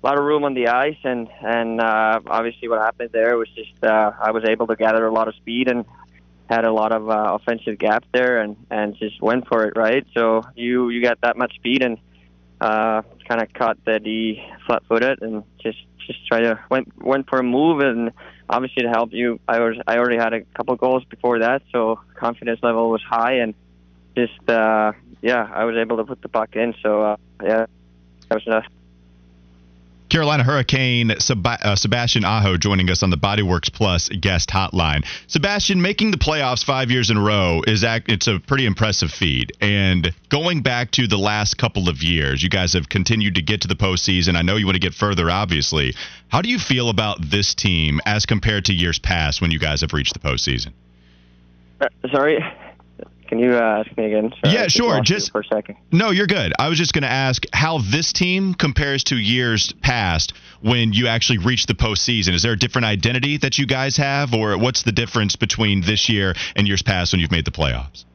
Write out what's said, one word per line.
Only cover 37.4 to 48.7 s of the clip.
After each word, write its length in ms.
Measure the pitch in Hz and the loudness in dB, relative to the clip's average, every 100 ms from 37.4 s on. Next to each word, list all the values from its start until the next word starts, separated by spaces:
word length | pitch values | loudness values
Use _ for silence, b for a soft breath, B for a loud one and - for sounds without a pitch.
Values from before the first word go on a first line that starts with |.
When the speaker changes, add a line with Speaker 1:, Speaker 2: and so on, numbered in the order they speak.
| 90 82 104 | 4 2 2
Speaker 2:
is 160 | 107 | 2
act-, 260 | 113 113 - | 2 0 -2
it's 180 | 101 - | 0 0
a 100 | 95 | -2
pretty 280 | - 135 120 | 0 0 2
impressive 440 | 90 110 95 92 | 2 0 0 -4
feat. 400 | - 85 64 58 - | -2 0 0 -4 -2
And 520 | 101 101 95 90 82 - _ | 0 2 2 2 0 -4 _
going 340 | 143 170 165 | -2 0 0
back 300 | 131 120 117 | -2 -2 -2
to 160 | - 117 | 0 0
the 100 | 101 | 2
last 400 | 101 104 104 - | 2 0 -2 -2
couple 300 | 117 101 87 | -2 0 -2
of 140 | 69 | 0
years, 380 | 82 82 71 67 | 0 0 0 0
you 60 | 85 | 0
guys 240 | 98 90 | 0 0
have 140 | 90 73 | 0 0
continued 460 | 98 90 110 101 | -2 0 0 0
to 80 | 90 | -2
get 200 | 76 104 | -2 -4
to 60 | 87 | -2
the 60 | |
postseason. 600 | 82 98 90 - 92 87 85 | -2 0 0 0 0 2 2
I 60 | |
know 140 | 87 104 | 2 2
you 100 | 98 | 0
want 100 | 92 | 0
to 40 | |
get 140 | 87 | -2
further, 340 | - 104 90 82 | -2 0 2 0
obviously. 640 | 92 104 78 67 80 65 B B B B | 0 0 -2 0 0 -2 B B B B
How 120 | 135 | -2
do 80 | 214 | 0
you 100 | 247 | -4
feel 280 | - 127 120 | -2 -2 0
about 300 | 101 107 - | 0 -2 -4
this 340 | 76 101 95 | -2 0 0
team 460 | - 101 85 78 76 101 | -2 0 2 2 0 0
as 200 | 104 - | -2 0
compared 400 | 107 110 104 | 0 0 0
to 60 | 90 | 0